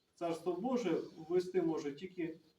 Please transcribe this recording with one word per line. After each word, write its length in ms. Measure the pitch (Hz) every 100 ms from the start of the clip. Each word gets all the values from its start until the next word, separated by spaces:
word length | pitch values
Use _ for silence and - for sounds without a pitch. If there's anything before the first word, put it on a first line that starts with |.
| _
В 40 | -
Царство 340 | 170 165 -
Боже 500 | - 233 247 175 160 - -
ввести 460 | 165 180 180 185
може 300 | 165 151 143
тільки 480 | 139 185 - 160 160 -